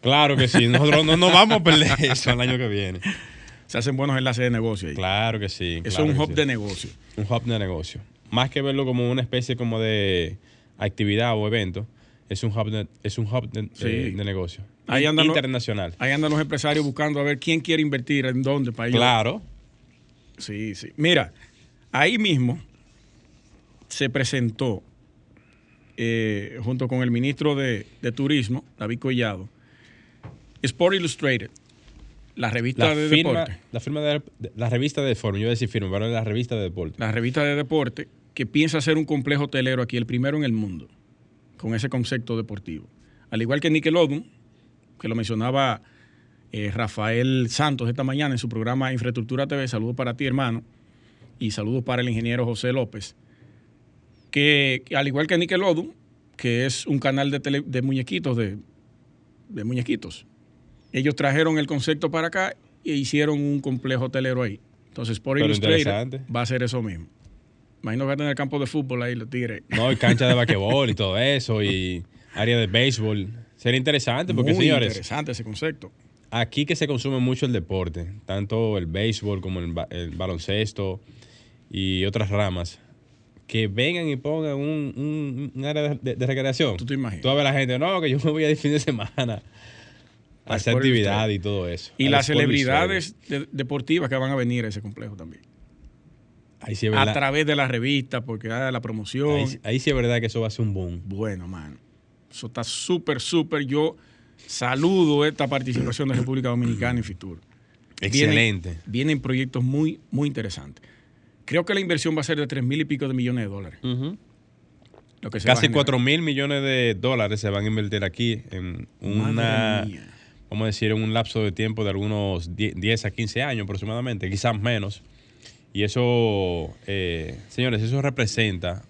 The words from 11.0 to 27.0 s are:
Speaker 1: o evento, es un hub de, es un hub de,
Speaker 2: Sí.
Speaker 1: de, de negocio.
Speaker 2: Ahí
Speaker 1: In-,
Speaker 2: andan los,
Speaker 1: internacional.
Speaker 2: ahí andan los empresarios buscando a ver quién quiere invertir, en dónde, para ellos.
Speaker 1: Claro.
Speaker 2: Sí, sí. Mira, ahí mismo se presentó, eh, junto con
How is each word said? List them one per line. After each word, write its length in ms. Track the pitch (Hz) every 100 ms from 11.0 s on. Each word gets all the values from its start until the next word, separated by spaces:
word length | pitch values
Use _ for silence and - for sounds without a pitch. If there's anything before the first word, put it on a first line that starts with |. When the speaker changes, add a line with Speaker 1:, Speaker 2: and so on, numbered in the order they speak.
| 104 104 120 110
Speaker 1:
o 100 | 107
evento, 400 | 113 95 90 107 - - _ _
es 120 | 98 117
un 120 | 104
hub 140 | 107
de, 160 | 107 104 _
es 140 | 104 107
un 80 | 107
hub 260 | 123 117
de, 160 | 107 104
Speaker 2:
Sí. 100 | -
Speaker 1:
de, 280 | 120 113 131
de 120 | 95
negocio. 400 | 101 95 87 - - _ -
Speaker 2:
Ahí 140 | 135
Speaker 1:
In-, 60 | 151
Speaker 2:
andan 160 | 156 156
los, 100 | 156
Speaker 1:
internacional. 600 | 131 127 117 104 90 85
Speaker 2:
ahí 140 | 127
andan 180 | 139 156
los 100 | 151
empresarios 460 | 147 147 147 151 147
buscando 340 | 127 151 147
a 40 |
ver 160 | 143 143
quién 200 | 151 165
quiere 220 | - 160
invertir, 460 | 151 135 123 143 131
en 160 | 127
dónde, 280 | 131 143 127
para 160 | 113 117
ellos. 120 | 123
Speaker 1:
Claro. 420 | 123 117 110 202 - - - _ - _ _ _ _ -
Speaker 2:
Sí, 380 | - 104 110 95
sí. 140 | - -
Mira, 380 | 156 170 104 - - _ - _ _
ahí 280 | 127 156 233
mismo 420 | 214 147 123 120 - - _ _ _ - _ _ _ - _ - -
se 240 | - 139
presentó, 720 | 135 127 135 120 110 131 98 - _ _ _ _ - _ _ _ _ _ -
eh, 640 | 117 113 110 104 101 -
junto 240 | 110 127 127
con 140 | 127